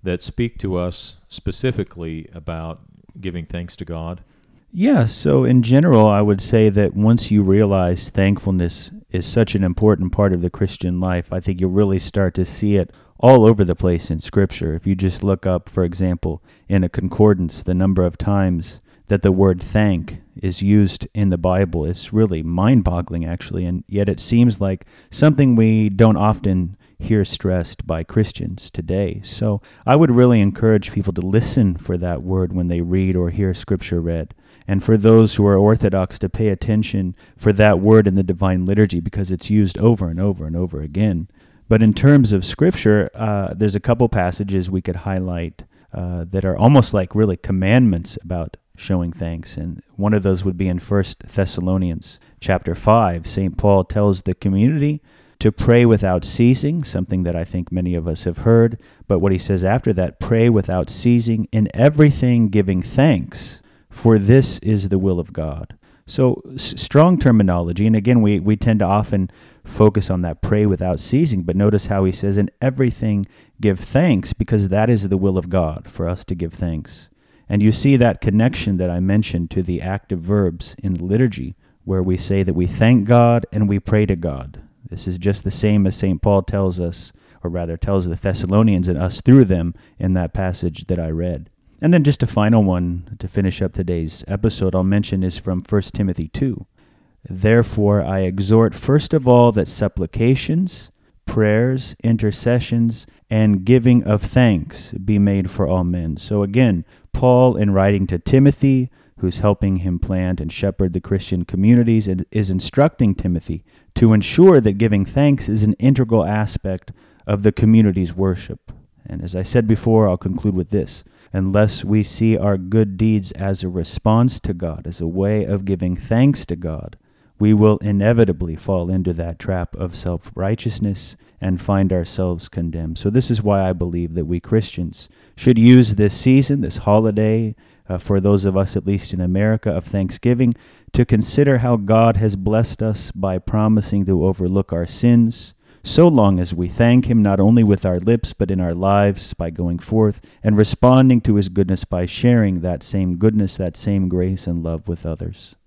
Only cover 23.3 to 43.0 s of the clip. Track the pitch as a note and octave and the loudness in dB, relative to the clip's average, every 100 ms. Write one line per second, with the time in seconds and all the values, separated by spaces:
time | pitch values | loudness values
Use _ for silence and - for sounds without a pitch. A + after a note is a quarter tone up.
23.3 | F2 - F#2 F2 F2+ - G2 G2+ F#2 - | -8 -8 -6 -6 -6 -6 -2 -2 -2 -2
24.3 | A#2 A#2+ G#2+ G2 F#2 - _ _ - D#3 | 2 2 2 -4 -4 -10 _ _ 2 4
25.3 | C#3+ C#3 A#2 A2 A2 G#2+ G2 A2+ G#2+ G#2 | 4 4 4 4 4 0 4 4 4 2
26.3 | G#2+ G2+ F#2 F2 F#2+ _ _ - A2 G2 | 0 0 0 -2 -8 _ _ -2 0 0
27.3 | - G2+ F#2 E2 - - E2 E2 - G#2+ | -4 -2 -2 -4 -10 -8 -6 -4 -2 -2
28.3 | - - F#2 - - E2 F#2 G2 - - | -4 -10 -10 -12 -12 -4 -2 -2 -6 -14
29.3 | - A2+ G2+ _ _ - C#3 C3+ A#2+ B2 | -6 -4 -4 _ _ 2 4 6 6 6
30.3 | A#2 G2+ G2+ A2 A2 - - G2 F#2 F#2 | 6 2 2 2 2 0 -6 -4 -4 0
31.3 | G#2 A2+ - G#2 E2+ - F2+ F2+ D#2+ F2 | 0 0 0 0 -2 -6 -6 -4 -6 -4
32.3 | F#2+ F2+ F2+ F2 E2+ E2+ F#2 F#2+ F2+ F2 | -4 -2 -4 -4 -4 -2 -2 0 0 -2
33.3 | E2+ G2 F2+ - F#2+ - F2 E2 E2 D#2 | -2 -4 -4 -6 -6 -4 -4 -4 -6 -8
34.3 | - _ _ - G2 F2+ A2 G#2 A2+ A2 | -14 _ _ -6 -4 2 4 6 6 6
35.3 | - G2+ G2 G#2 A2+ G2+ F#2+ F#2 - F#2+ | 4 2 4 4 2 0 0 -4 -6 -8
36.3 | - A2 F#2+ - G#2+ G#2+ G2 F#2 F2+ _ | -2 -2 -2 -2 -2 -2 -4 -6 -8 _
37.3 | _ A2 G2 G#2+ F2+ G2+ A2 G2+ F#2+ F#2 | _ 0 4 4 4 6 6 6 2 0
38.3 | F2 G2 F#2 F#2 G2+ G#2+ F2 E2+ G2+ F#2 | -2 0 0 0 2 2 0 -6 -6 -6
39.3 | F#2 - G#2+ G2 - A2 A2 F2+ E2 G2 | -6 -2 0 0 2 2 2 -2 -4 -4
40.3 | F2+ D#2+ E2 F2+ D2+ D2+ D#2 G#2+ E2+ - | -4 -6 -6 -6 -8 -8 -2 -2 -2 -8
41.3 | _ _ _ _ A2 A2 G#2 C#3 C#3+ A#2 | _ _ _ _ 4 4 4 6 6 4
42.3 | G2+ F2+ - E3 - - G#2 | 0 -2 0 0 2 2 2